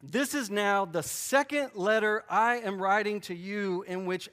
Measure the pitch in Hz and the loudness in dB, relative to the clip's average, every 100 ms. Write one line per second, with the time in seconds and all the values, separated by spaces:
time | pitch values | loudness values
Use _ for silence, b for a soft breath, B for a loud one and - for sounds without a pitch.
0 | 135 202 285 285 214 202 202 202 190 165 | -4 -2 0 -2 -2 0 2 2 2 -2
1 | - - - 269 277 294 269 208 190 220 | -4 -6 0 2 2 0 -4 -2 2 4
2 | 214 214 - 190 226 240 214 196 190 202 | 4 0 0 2 4 2 -2 -2 2 2
3 | 208 208 - 175 185 208 196 180 190 185 | 2 -4 -6 -10 -6 -4 -2 -2 -4 -4
4 | 185 180 - | -2 -4 -6